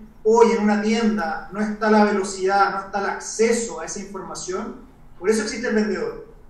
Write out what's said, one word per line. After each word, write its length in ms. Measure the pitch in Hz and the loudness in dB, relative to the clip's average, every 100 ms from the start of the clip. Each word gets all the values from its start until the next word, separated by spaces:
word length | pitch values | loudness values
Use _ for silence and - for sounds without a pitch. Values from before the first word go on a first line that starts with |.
| - - | -18 -4
hoy 300 | 220 233 214 202 | 4 6 6 4
en 60 | |
una 180 | 208 208 | 2 2
tienda 680 | 214 226 214 - 160 - - | 0 0 0 0 -4 -6 -8
no 80 | 202 | -6
está 300 | 214 208 220 | -6 -2 4
la 120 | 214 | 6
velocidad, 680 | 208 190 190 - 185 196 190 | 4 2 -2 -2 0 2 2
no 80 | 190 | 0
está 200 | - 202 | -6 -6
el 60 | 180 | -4
acceso 720 | - - - 226 - - 156 | -6 -6 0 2 2 -2 -8
a 60 | - | -10
esa 140 | 208 | -10
información, 800 | 196 190 170 - 185 196 220 - - - - - | -12 -12 -12 -12 -8 -8 -8 -12 -18 -20 -20 -6
por 100 | 185 | 0
eso 140 | 214 | 0
existe 240 | 220 233 240 | 0 -4 -2
el 80 | 214 | 0
vendedor, 500 | 208 170 - - - - | 0 -2 -6 -8 -16 -20